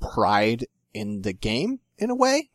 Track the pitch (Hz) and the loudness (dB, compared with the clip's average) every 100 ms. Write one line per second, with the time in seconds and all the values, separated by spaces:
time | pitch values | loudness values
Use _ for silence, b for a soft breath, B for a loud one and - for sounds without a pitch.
0 | - 117 101 104 110 117 - _ _ 107 | -6 0 4 4 4 0 -4 _ _ -10
1 | 104 104 101 92 110 117 214 269 _ - | -8 -6 -6 -4 -2 -2 -2 -4 _ -6
2 | 226 247 254 285 - | -4 2 2 2 -2